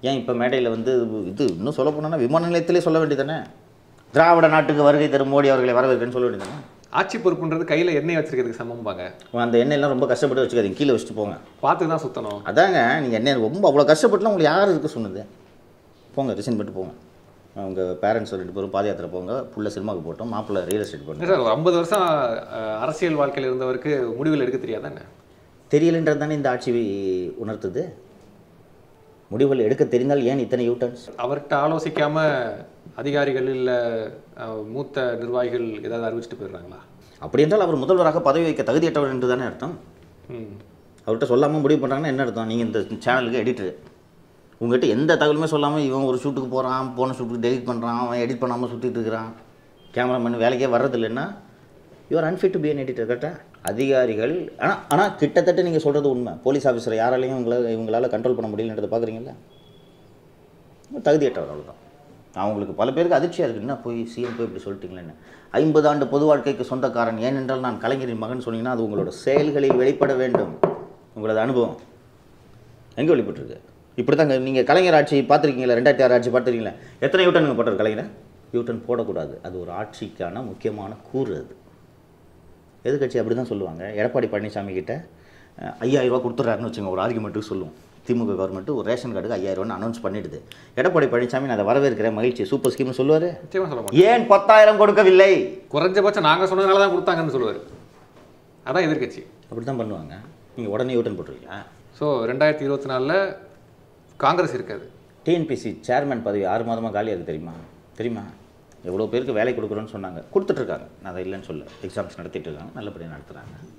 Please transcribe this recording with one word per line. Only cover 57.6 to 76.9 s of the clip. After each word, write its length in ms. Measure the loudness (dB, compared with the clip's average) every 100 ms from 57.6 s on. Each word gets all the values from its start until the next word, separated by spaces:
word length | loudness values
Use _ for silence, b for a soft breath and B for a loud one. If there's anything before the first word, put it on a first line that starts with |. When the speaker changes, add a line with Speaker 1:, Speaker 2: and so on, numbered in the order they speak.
| 0 -2
Speaker 1:
இவங்களால 320 | -2 0 0
control 260 | 0 0 -2
பண்ண 200 | -2 -4
முடியலன்றதை 320 | -4 -4 -4
பாக்குறீங்களா? 420 | -2 -4 -6 -12 -16 -20 -20 -20 -20 -20 -20 -20 -20 -20 -20 -20 -20 -20 -20 -16
தகுதியற்றவர், 560 | -4 2 4 2 -2 -8
அவ்வளவுதான். 260 | -10 -16 -20 -20 -20 -20 -20 -18
நான் 120 | -6 -4
உங்களுக்கு 280 | -2 -6
பல 180 | -2 0
பேருக்கு 260 | 2 2 2
அதிர்ச்சியா 220 | 0 -2
இருக்கு, 200 | -4 -2
"என்ன 160 | -6 -8
போய் 300 | -6 -6 -8
சி 160 | -6
எம் 140 | -8 -4
போய் 100 | -6
இப்படி 160 | -6
சொல்லிட்டீங்களேன்னு." 500 | -10 -12 -12 -14 -16 -18 B B B
ஐம்பது 360 | 0 4 4 4
ஆண்டு 200 | 2 0
பொது 180 | 2 4
வாழ்க்கைக்கு 380 | 4 2 -4
சொந்தக்காரன், 540 | -4 -2 -2 0 -2 0
ஏனென்றால் 420 | -2 -2 -2 -4
நான் 180 | -4 -4
கலைஞரின் 400 | -4 -2 -4 -6
மகன் 260 | -6 -6 -6
சொன்னீங்கன்னா 200 | -6 -4
அது 180 | -2
உங்களோட 240 | -2 -2 -4
செயல்களில் 680 | -4 2 2 2 2 2 4
வெளிப்பட 380 | 2 2 0
வேண்டும், 440 | 0 -2 -2 -6 -2 -4 -4 -12 -20 -20
உங்களது 260 | -8 -2 0
அனுபவம் 380 | 2 2 0 -4 -18 -20 -20 -20 -20 -20 -20 -20 -20 -20 -16 -4
எங்க 200 | 2 2
வெளிப்பட்டிருக்கு? 440 | 2 -6 -12 -16 -20 -20 -14 -4
இப்படி 220 | 2 4
தாங்க 200 | 4 2
நீங்க 260 | 2 2
கலைஞர் 300 | 4 4 6
ஆட்சி 280 | 4 4 2
பார்த்திருக்கீங்களா? 520 | 4 4 4 0 2
ரெண்டாயிரத்தி 300 | 4 4 6
ஆறு 100 | 6
ஆட்சி 160 | 4 4
பார்த்திருக்கீங்களா? 440 | 0 0 -2 -4 -10 B